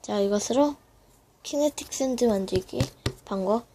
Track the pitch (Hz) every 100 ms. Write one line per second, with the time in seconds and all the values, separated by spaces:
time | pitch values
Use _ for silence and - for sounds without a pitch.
0 | - 208 202 208 - 240 294 285 _ _
1 | _ _ _ _ - 285 294 - - -
2 | 262 247 240 202 190 185 - - 131 -
3 | - - - 196 190 226 -